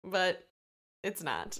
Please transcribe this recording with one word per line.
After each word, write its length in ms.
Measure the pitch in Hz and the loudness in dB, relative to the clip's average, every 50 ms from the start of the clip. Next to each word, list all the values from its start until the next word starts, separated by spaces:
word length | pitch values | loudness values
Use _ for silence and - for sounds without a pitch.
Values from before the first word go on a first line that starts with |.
| - | -8
But 420 | 180 190 190 185 185 - - - _ _ _ _ _ _ _ _ _ _ _ | 0 2 4 4 4 2 0 -6 _ _ _ _ _ _ _ _ _ _ _
it's 180 | - 202 208 - | -4 -4 -4 -2
not. 360 | 170 147 110 82 82 - - | -4 -2 -2 -2 -2 -4 -6